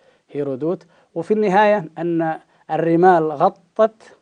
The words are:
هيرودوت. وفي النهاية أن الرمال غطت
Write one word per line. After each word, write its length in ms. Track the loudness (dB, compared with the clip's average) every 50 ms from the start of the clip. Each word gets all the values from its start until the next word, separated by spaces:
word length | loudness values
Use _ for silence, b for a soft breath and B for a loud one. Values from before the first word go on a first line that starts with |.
| b b b b b b
هيرودوت. 540 | -10 -8 -6 -6 -6 -6 -4 -6 -6 -6 -10 b b b b b b
وفي 180 | -10 -4 -2 -2
النهاية 520 | 0 0 0 2 2 4 4 2 0 -2 -8 -12 -8
أن 420 | -6 -4 -2 -2 -2 -2 -4 -8 _ b b b b b
الرمال 600 | -4 -2 0 2 2 4 4 4 4 4 2 -2
غطت 840 | -2 0 -2 -2 -2 _ _ _ _ -2 -2 -2 -2 _ -20 -20 -20 _